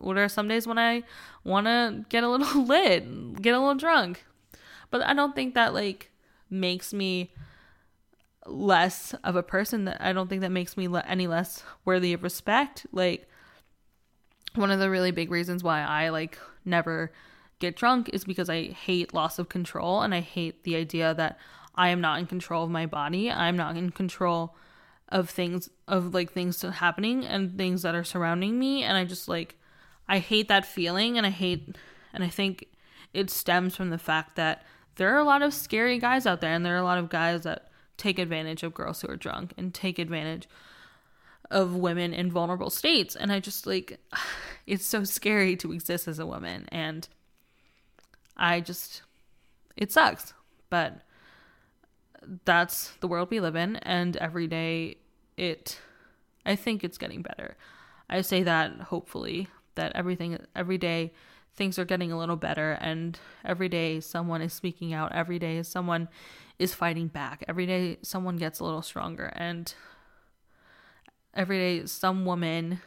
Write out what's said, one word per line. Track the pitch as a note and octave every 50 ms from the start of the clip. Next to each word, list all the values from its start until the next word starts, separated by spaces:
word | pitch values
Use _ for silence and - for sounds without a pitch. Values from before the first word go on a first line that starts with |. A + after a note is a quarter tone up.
There | - - F#3+ G3 G3+
are | G3+
some | - - G#3 G#3
days | A3 A3+ A3+ A#3
when | A#3 A3+
I | A#3 A#3 A#3 A#3+ A#3+ - - - - - - - -
wanna | - F#3 G3 G#3 A3+ A#3 A#3+ A#3+ A3+ G#3 A3 G#3+ -
get | - A#3 A#3
a | A#3+
little | B3 B3+ C#4+ C#4+ D4 C#4+ C4
<laughs> |
lit, | A#3+ C4+ E4 G4 D4 F#3 E3+ - A#2+ A#2+ - - A#2+ - -
get | G3 A#3 A#3+
a | B3+
little | C4 C#4 C#4+
drunk. | C4+ C#4+ E4 E4 D4+ A3 F3 F3 - - _ _ _ _ _ - - - - - - - -
But | - B3 -
I | - C#4
don't | C#4+ C#4+ C#4+ C#4
think | C#4 C4 B3+ B3
that, | B3 A#3 A3+ -
like, | F#3 G#3 G3+ F#3+ G3 - - _ _ _ _ _ _ _ -
makes | F#3+ F#3+ F#3 F3+ F3+ F#3 - - -
me | G3+ G3 F#3+ F#3 F3+ F3+ F3 - - - - - - - - - _ _ _ _ _ _ _ _ _ _ _ _ _ -
less | - - - G3 G3+ F#3+ E3+ E3+ F#3 F3+ - - - - - -
of | - F3+
a | F3+ F3+
person. | - - F#3+ G3+ G#3 - A3+ G3
That, | F#3+ - -
I | - F#3 F#3
don't | F#3+ F#3+ F3+
think | F#3+ F#3+
that | F#3+ F#3
makes | F#3 F#3 F3+ E3+ -
me | - F#3 F3+
le-, | F3 F3 - -
any | F#3 F#3 F#3 F3
less | E3 E3 F3+ F3 - - - - - - -
worthy | - F#3 F#3 F3+ F3+ F3
of | E3+ F3+
respect. | F3+ - - - - G#3 A#3+ C#4+ C#4 - - - -
Like, | - F#3 F#3 F3+ E3+ - - - - - - - - - _ _ _ _ _ _ _ _ _ _ _ _ _ _ _ _ - - -
one | - G3+ G3
of | G3 F#3+
the | F#3+ F#3+
really | F#3+ F#3 F#3 F3+
big | F3 E3+ E3 E3
reasons | F3 E3+ F3 F3 F3+ F3 F3+
why | F3 D#3+ D3+
I, | D3 - D3+ D3+ D#3+ E3
like, | D#3+ D#3+ D#3+ D#3 - - - - - - -
never | F#3 F3+ E3+ E3 E3 E3 D#3+ D#3+ D#3+ - - - - - - - _ _ -
get | - F3 F3
drunk | - - A#3+ B3+ B3 A#3 - -
is | G3 -
because | - F#3+ - F3+ E3+
I | E3 E3 E3 -
hate | - - - - F#3 F3+ F3 - -
loss | E3 D#3 D#3+ - -
of | F3 -
control, | - F#3 F3 - - - - E3+ F#3 G#3
and | - G#3+ F#3+
I | F3
hate | E3+ - - F3+ E3+ E3 - _ -
the | F3+ E3
idea | D#3+ E3 D#3 - E3 E3 D#3+ D#3+
that | D#3 D#3+ D3+ - - - - - - - - -
I | - F3+ F3+
am | F3+ F3+
not | F3 D#3+ D3+ C#3+
in | F3
control | E3+ - F3+ F3 - E3+ E3 E3
of | E3
my | E3+ E3 E3
body. | D#3+ - D3+ C#3+ D3 E3 F#3 G#3 A#3+
I'm | - - F3 E3+ F3+
not | F3+ E3 D3+ E3 E3
in | F3+ F3
control | E3 - F#3+ F3+ - - F#3+ F3 E3+ E3+ E3 E3 - - - - - - - - - _ _ -
of | - F#3+ F3+ E3
things, | - - F3+ F3 F3 F3+ F3 - _ _ _ -
of, | F#3+ F#3 F3 F3+ F3
like, | F#3 F3 E3
things | - F#3 F3+ F3+ F3 -
to | - F3+
happening | F3+ - - F3 E3+ - G3+ A3 A#3+ C4 B3+
and | - - G3 G3 F#3 F3+ F#3+
things | F#3+ F#3 F3+ F#3 F3+
that | F3+ E3+
are | E3+ E3+
surrounding | - - F3+ E3+ E3 E3+ F3 F#3 G3+ A3+ B3
me. | C4 C4+ C#4 C#4 B3
And | G#2+ F#3+ F#3+
I | F#3
just, | F3 F#3 F3 - -
like, | F3 E3+ E3+ - - _ _ _ - - - - - - - -
I | G3 G3
hate | F3 - A3 G#3+ G#3+ G#3
that | G#3 G3 F#3+
feeling, | - - - F3 E3+ F3 F#3+ G#3+ A#3 A#3+ A#3+
and | G#3+ G3
I |
hate, | F#3+ F3 F#3 F3+ F3+ D#3+ - - F#3+ - - - - - - - -
and | - F#3
I | F3
think | E3+ - G3 G3 F#3 - - - _ _ _ - - - - - -
it | - G3 F#3
stems | - - - - F3+ G#3 F#3 F#3 F3+
from | - F#3+ F3+
the | E3 E3
fact | - - D#3+ D#3 D#3 - -
that | - E3 D#3+ D#3 - - - - - _ _ _
there | - F#3 F#3+ A#3
are | C#4+
a | D4+
lot | D4 C#4 C#4
of | C#4+ D4 C#4+
scary | - - - - G#3+ A3+ B3 B3 A#3+
guys | A#3+ A#3+ B3+ C4 B3+
out | A3+ F3+ E3+
there, | - D#3+ D#3+
and | E3+ F3
there | F3 F3
are | F3+
a | F3+
lot | F3+ F3+ F3+
of | F3 E3
guys | - E3 E3 E3+ E3+ F3 E3+
that | E3+ D#3+ - - - - - _ _ _ -
take | - G#3+ F#3 F#3
advantage | F#3 E3 E3 D#3+ D#3+ D#3+ D#3+ D#3 -
of | E3 E3
girls | - - - E3+ -
who | - -
are | - F3
drunk | - - - - - F3 - -
and | F3+ F#3 F3
take | - - F#3+ F3+ -
advantage | E3+ D#3+ E3 D#3+ D3+ D#3 D#3+ E3 - - - - - - - - - - _ _ _ _ _ _ _ - - - - -
of | - G3 F#3+ F3+ F3
women | F3+ F3+ F3 E3+ F3 F3 F3 E3+
in | E3+ F3+ F3+
vulnerable | E3+ F3 E3+ E3+ F3+ F3+ - -
states. | - - - D4+ E4+ C#4 F#3+ - -
And | - - G3
I | G3+ G3
just, | F#3 G3+ G3 - - -
like, | F#3+ F#2 - - - - _ - - - - - -
<sighs> | - - - - - -
it's | - G3+ F#3+ -
so | - - A3 G3+
scary | G3 - - - G3+ G#3+ G#3 G3 F#3 F3+ F3+
to | - E3
exist | D#3+ E3+ - - F3 F3 - -
as | D#3+ D#3
a | E3
woman, | D#3+ - - - E2+ F2 - - G1+
and | - E3 D#3+ D#3 D#3+ D#3+ E3 - - _ _ _ _ _ _ _ _ _ _ _ _ _ _ _ _ _ _ _ _ _ _ _ _
I | - - E3+ F3 F3
just, | E3+ - F3 - - - - - - _ _ _ _ _ _ _ _ _ _ _ _ _ -
it | - G#3 G3+
sucks, | - D#4+ D#4+ - - - - - - _ _ _ _ _ _ -
but | - F3 D#3+ C#3 - - - _ _ _ _ - - - - _ _ _ _ _ _ _ _ _ _ _ _ _ _ - - - F#3 F3+ -
that's | - F3+ E3+ F3 F3 - - - - - -
the | - F3+
world | F3 E3+ F3 F3+
we | A3+ A3+
live | F#3+ E3 D#3
in, | E3 E3+ F#3 A3 -
and | - - F3+ F3+ F3 F3 F3 -
every | - D#3+ D#3+ F3 E3+ D#3+
day | E3 E3 E3 E3 E3 E3 E3 - - - _ _ _ _ _ _ _ -
it, | - F3 D#3 - - - - - - - - - - - _ _ _ _ _ _ -
I | - G3
think | G3+ - - A3+ G3+ -
it's | F3 - -
getting | - - - -
better. | E3+ - - - - - - - - - - - - - - - - -
I | - F#3
say | F#3+ - - F#3 F#3
that | F3 E3 D#3+ D#3+ - - -
hopefully, | F#3 - - - - - - - - - - E3+ F#3+ F#3 - - _ _ -
that | - E3 D#3+ -
everything, | - F3 F3+ F3+ F3 E3+ E3+ E3+ - - - -
every | - F3+ F3 F#3+ F#3
day | F3+ F3 E3+ E3 E3 D#3+ - - - - - - _ _ _
things | - G3+ G3 F3+ F#3
are | F#3
getting | F3 F#3+ F3+ F3+ E3+
a | E3 E3
little | E3 E3 E3+ E3
better, | E3 D#3+ D3+ - D#3 D#3 D#3 -
and | - D#3+ D#3+ D#3+ E3 E3+ E3+ - - - - - -
every | - F3+ E3+ F#3 F#3
day | F3 E3+ E3 E3 D#3+ D#3+
someone | D#3+ - - E3+ E3+ E3+ E3 E3
is | D#3+ E3 -
speaking | - - F3+ E3+ - F3 E3 D#3+
out, | D#3+ D#3 -
every | - - E3+ F3 F3 F3
day | E3+ E3 D#3+ E3 E3
someone | E3 - F#3 F3+ F3 E3+ E3 E3+ E3+ - - - - - - - - - -
is | F3+ F3+ -
fighting | - - E3+ E3 E3 E3 E3
back, | - D3+ C#3+ B2 C3 - - -
every | E3 F3 F3+
day | F3+ F#3 F#3 F3+ F3 - -
someone | - - - F#3 F#3 F#3 F3+ E3+
gets | F3 E3+ E3 -
a | E3+
little | E3+ D#3+ D#3
stronger, | D#3+ - - - - E3+ E3 - - - -
and | - E3+ E3+ E3+ E3+ E3+ - - - - - - - _ _ _ _ _ _ _ _ _ _ _ _ _ _ - - - - - _ _ _ - _ _ _ -
every | - F#3+ F3+ G3 F#3+
day | F#3 F3+ F3+ E3+ -
some | - - - - F#3+ F#3 F#3+ F#3
woman | F3+ F3+ F3 F3 E3 D#3+ E3 E3 E3 F3+ F3+ -